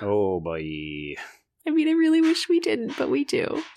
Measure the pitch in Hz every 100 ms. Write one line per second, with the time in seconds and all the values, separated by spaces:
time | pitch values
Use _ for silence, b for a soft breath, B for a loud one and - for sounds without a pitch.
0 | 104 104 95 90 82 82 78 78 76 76
1 | 73 73 B B _ _ 320 320 311 330
2 | 320 320 320 339 - 339 339 233 226 -
3 | - 277 285 - - - -